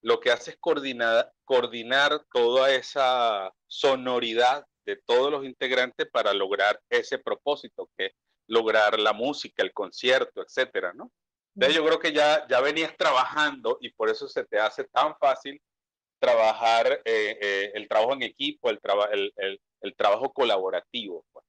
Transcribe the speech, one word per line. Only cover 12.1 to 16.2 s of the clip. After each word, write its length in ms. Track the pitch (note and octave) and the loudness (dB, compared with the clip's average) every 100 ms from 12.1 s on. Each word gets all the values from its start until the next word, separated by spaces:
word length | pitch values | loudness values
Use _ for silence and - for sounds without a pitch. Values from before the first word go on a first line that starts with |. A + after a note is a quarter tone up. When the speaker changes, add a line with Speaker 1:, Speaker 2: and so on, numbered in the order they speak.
Speaker 1:
ya, 320 | D3+ D3 D3+ - | 2 2 2 0
ya 140 | B2 | 0
venías 340 | C#3 D#3 D#3+ - | 0 -2 -6 -2
trabajando 840 | E3 C3 B2+ D3+ D3+ C3+ A2+ - | 0 2 0 0 -2 -2 -6 -6
y 80 | A#2+ | -8
por 160 | _ A2 | _ -2
eso 180 | A2 C#3 | -2 -6
se 180 | - - | -8 -2
te 140 | G#2 | 0
hace 240 | G#2+ - | 0 -4
tan 340 | - B2 D3+ D3+ | -4 0 0 0
fácil 420 | C#3+ C3 C#3 C#3+ _ _ _ _ _ | 0 0 -8 -16 _ _ _ _ _
trabajar, 840 | _ | _